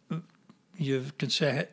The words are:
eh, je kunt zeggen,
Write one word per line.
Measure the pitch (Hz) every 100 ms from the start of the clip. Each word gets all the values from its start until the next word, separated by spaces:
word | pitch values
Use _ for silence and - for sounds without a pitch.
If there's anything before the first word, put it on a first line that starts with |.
| -
eh, | 165 - _ - - _
je | - 139 135 135 -
kunt | 135
zeggen, | - 151 131 -